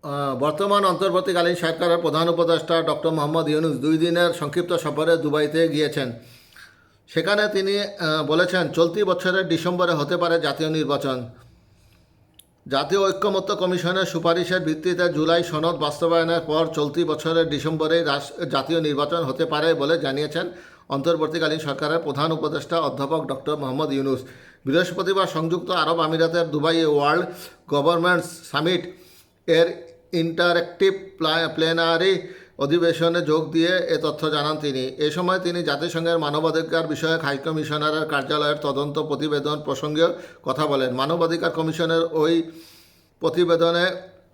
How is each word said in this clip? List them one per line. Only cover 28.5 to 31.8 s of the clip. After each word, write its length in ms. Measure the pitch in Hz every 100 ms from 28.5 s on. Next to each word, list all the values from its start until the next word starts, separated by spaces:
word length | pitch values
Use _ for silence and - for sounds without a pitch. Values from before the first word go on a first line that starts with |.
সামিট 440 | 143 160 180 - - - - _ _ -
এর 480 | 165 170 - - - _
ইন্টারঅ্যাক্টিভ 840 | 175 165 165 175 175 170 - 196 175 - -
প্লা-, 320 | 160 160 160
প্লেনারি 800 | 160 160 165